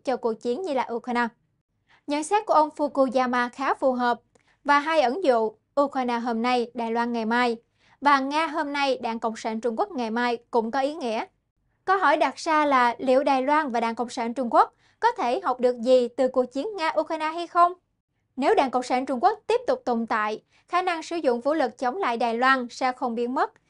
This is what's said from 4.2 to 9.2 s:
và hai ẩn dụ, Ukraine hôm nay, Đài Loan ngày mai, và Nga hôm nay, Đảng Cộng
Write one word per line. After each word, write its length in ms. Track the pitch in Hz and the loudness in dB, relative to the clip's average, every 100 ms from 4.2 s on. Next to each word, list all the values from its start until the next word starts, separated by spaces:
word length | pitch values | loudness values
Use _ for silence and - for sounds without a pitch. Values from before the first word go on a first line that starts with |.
| _ _ _ _ | _ _ _ _
và 140 | 277 285 | 2 2
hai 220 | 311 320 | 4 2
ẩn 240 | 240 392 | 2 2
dụ, 280 | 302 240 220 - _ - | 2 2 0 -6 _ -2
Ukraine 380 | 277 262 247 233 | 0 0 -2 -2
hôm 240 | 240 226 | -2 -2
nay, 280 | 240 247 233 | 0 0 -2
Đài 160 | 247 226 | -6 -4
Loan 220 | 233 240 | -2 -2
ngày 120 | 233 | -2
mai, 320 | 220 240 247 226 _ _ _ - | 0 0 0 -2 _ _ _ -2
và 200 | 277 269 | 2 2
Nga 260 | 269 302 320 | 0 -2 -2
hôm 260 | 311 285 | -4 -4
nay, 260 | 285 277 247 | -2 -2 -2
Đảng 160 | 233 | -4
Cộng 180 | 226 | -4